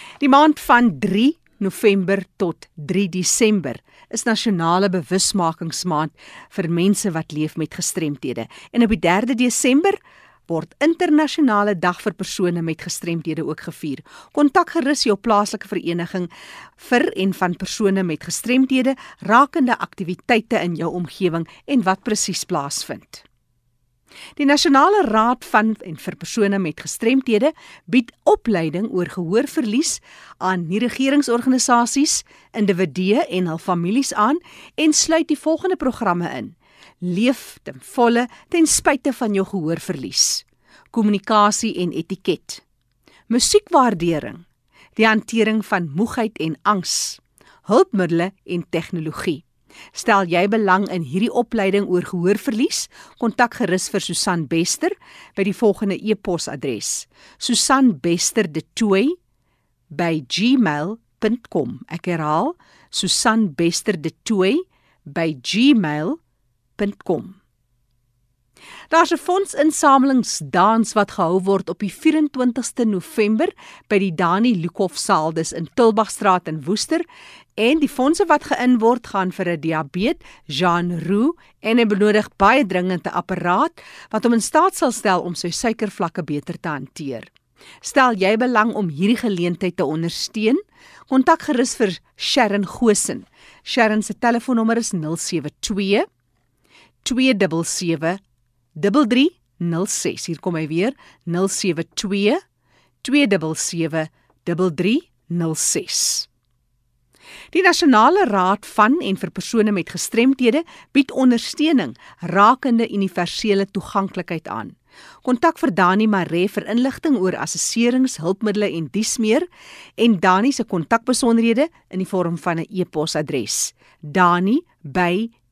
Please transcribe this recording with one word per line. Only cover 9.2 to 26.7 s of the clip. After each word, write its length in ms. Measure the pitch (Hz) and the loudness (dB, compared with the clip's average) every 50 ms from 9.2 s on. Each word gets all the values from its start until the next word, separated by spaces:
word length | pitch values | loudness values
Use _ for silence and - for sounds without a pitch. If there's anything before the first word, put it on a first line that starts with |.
| 247 233 269 | 2 0 0
Desember 600 | 220 254 247 - - - 247 262 294 359 392 392 - _ _ _ - - _ _ _ _ | 0 0 0 0 0 2 2 4 4 4 2 0 -2 _ _ _ -20 -20 _ _ _ _
word 280 | - 165 156 160 - _ - | -6 -6 -6 -6 -8 _ 0
Internasionale 960 | 285 330 330 - 359 349 302 302 311 262 - - 294 247 214 202 208 208 202 | 0 0 2 2 2 4 4 4 2 2 2 2 2 4 4 4 2 2 0
Dag 240 | 165 185 180 180 - | 0 0 -2 -2 -2
vir 120 | - 208 - | -4 -6 -6
Persone 480 | - 190 - - - 185 175 170 170 165 | -6 -8 -8 -4 -2 -2 0 0 -2 -4
met 180 | 160 160 - | -4 -6 -6
Gestremthede 600 | - 170 - - - 170 170 165 151 165 151 160 147 | -8 -10 -10 -8 -6 -6 -6 -4 -6 -6 -6 -6 -6
ook 200 | 135 156 - - | -6 -8 -8 -10
gevier. 320 | 185 - - - 151 131 - - _ - - - _ | -14 -14 -10 -8 -8 -8 -8 -12 _ -20 -20 -20 _
Kontak 380 | - 294 294 277 - 370 339 - | 0 2 2 4 4 2 2 2
gerus 340 | - 339 240 277 302 - - | 0 -2 0 0 0 0 0
jou 140 | 240 202 - | 0 0 0
plaaslike 480 | - 233 214 202 208 - - 208 - | 0 2 2 2 2 0 -4 -10 -8
vereniging 600 | - - 180 - 170 170 175 170 - - 185 180 170 - - - - - - - - _ _ - - | -8 -8 -6 -4 -4 -4 -4 -4 -4 -6 -6 -6 -8 -10 -16 -20 -20 -20 -20 -20 -20 _ _ -4 0
vir 180 | 247 240 320 - - - | 2 2 2 0 -2 -2
en 140 | 190 196 185 | -2 -2 0
van 220 | - 196 175 180 | 0 -2 -2 -2
persone 480 | - 190 - - - 220 196 196 196 185 | -4 -8 -8 -4 -2 0 0 0 0 -2
met 200 | 170 156 - - | -2 -4 -6 -8
gestremthede 720 | 175 - - - 220 247 262 262 262 262 254 240 269 269 - - - - - - | -8 -10 -6 -2 0 2 2 2 2 2 0 2 0 -2 -4 -8 -20 -18 -8 -2
rakende 500 | 185 220 247 285 - - 339 262 247 226 | 2 4 4 4 4 2 0 0 0 0
aktiwiteite 840 | - - - _ - 185 165 185 - _ - 240 220 220 - 240 185 160 | -2 -4 -8 _ -8 -8 -8 -8 -6 _ 0 0 0 0 0 -2 -2 -2
in 120 | 175 170 | -2 -4
jou 160 | 143 165 170 - | -4 -4 -6 -4
omgewing 540 | 180 175 - - - 190 170 160 165 160 - - - _ | -6 -8 -8 -4 -2 -2 -2 -2 -4 -6 -8 -14 -14 _
en 180 | - 285 247 170 | -2 0 0 2
wat 200 | 185 190 - - | 0 0 -2 -2
presies 420 | - 208 - - - 170 - - | -4 -4 -2 -2 -4 -6 -6 -6
plaasvind. 760 | - 180 151 139 143 - - - - 139 - - _ - - - _ _ _ _ _ _ _ _ _ _ _ _ _ _ _ _ _ - - - - - - | -6 -4 -4 -4 -6 -8 -8 -8 -10 -12 -14 -16 _ -20 -20 -20 _ _ _ _ _ _ _ _ _ _ _ _ _ _ _ _ _ -20 -20 -20 -12 -4 0
Die 80 | 294 | 2
Nasionale 560 | 277 294 285 - 330 277 269 294 370 415 415 349 | 4 4 4 4 4 6 6 6 6 4 4 2
Raad 400 | 214 208 220 220 240 254 - - | 2 2 2 2 2 0 -2 -2
van 300 | - - 214 214 220 214 - - | 0 2 2 2 2 -2 -4 -8
en 140 | 175 160 | -14 -14
vir 180 | - - 190 - | -12 -10 -12 -10
persone 440 | - 170 - - 226 202 202 202 196 | -10 -10 -6 -2 0 0 0 0 0
met 200 | 185 156 | -2 -4